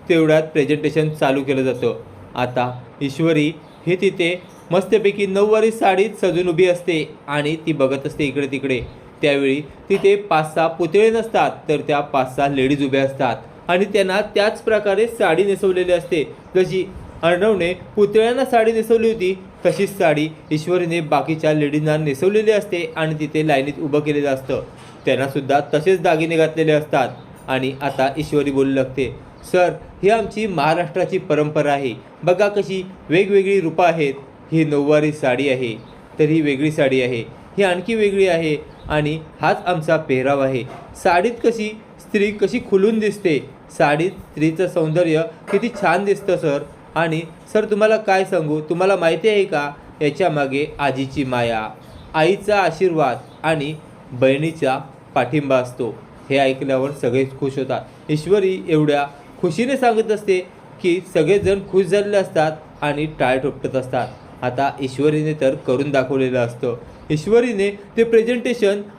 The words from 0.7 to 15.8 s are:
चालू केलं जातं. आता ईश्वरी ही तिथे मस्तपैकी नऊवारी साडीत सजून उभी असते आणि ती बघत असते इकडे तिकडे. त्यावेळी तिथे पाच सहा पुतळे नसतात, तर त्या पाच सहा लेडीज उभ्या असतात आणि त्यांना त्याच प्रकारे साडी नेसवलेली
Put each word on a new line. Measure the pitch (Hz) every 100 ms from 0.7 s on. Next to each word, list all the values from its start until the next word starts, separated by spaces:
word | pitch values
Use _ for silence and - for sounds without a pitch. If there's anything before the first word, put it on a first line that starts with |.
| 151 151 156 156
चालू | 151 147 139
केलं | 135 131
जातं. | 131 117 117 - - - -
आता | - 123 131 127 123 - -
ईश्वरी | 143 135 165 156 151 165 - - 160
ही | 185
तिथे | 190 - 170 180 - - -
मस्तपैकी | 175 180 214 202 202 196
नऊवारी | 190 208 220 220
साडीत | 220 196 185 220 214
सजून | 190 165 180
उभी | 160 185
असते | 175 180 160 147 - -
आणि | 147 147 160
ती | 165
बघत | 147 135 139 143
असते | -
इकडे | 147 131 139
तिकडे. | 131 135 127 - - - -
त्यावेळी | 151 139 139 139
तिथे | 147 - - 196 196 202
पाच | 202 156 156
सहा | - 160
पुतळे | 160 165 202 220
नसतात, | 226 220 196 143 - -
तर | 147
त्या | 147 143
पाच | 147 139 131 131
सहा | 139
लेडीज | 139 131 143 139
उभ्या | 135
असतात | 135 135 127 113 - - -
आणि | 180
त्यांना | 196 202 190 190
त्याच | 208 208 208 214
प्रकारे | - 214 208 196 233
साडी | 233 180 160
नेसवलेली | 196 190 196 180